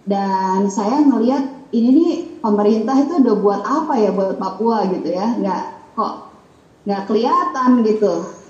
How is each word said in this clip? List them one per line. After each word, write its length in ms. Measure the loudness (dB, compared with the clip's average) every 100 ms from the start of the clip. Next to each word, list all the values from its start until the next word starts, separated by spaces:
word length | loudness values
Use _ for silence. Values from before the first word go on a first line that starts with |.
Dan 720 | -2 -2 -2 -2 0 0 0
saya 240 | 0 0 2
ngelihat 640 | 4 4 2 0 -4 -10 -4 0
ini 120 | 4
nih 200 | 4 4 -2 -8 -8
pemerintah 560 | -2 2 2 2 2 2
itu 160 | 2 2
udah 160 | 2 4
buat 240 | 2 0
apa 400 | -2 -4 -2 0
ya 160 | 0 0
buat 240 | -2 -4
Papua 480 | -8 -2 -2 0 0
gitu 240 | -2 -4
ya, 240 | -4 -2 -2
nggak, 260 | -2 -4 -8 -14 -14
kok 400 | -6 -6 -6 -16 -20 _ _ _ _ -6
nggak 160 | -6
kelihatan 800 | 0 0 2 0 0 0 2 4
gitu. 400 | 2 2 0 -2 -6 -14 -20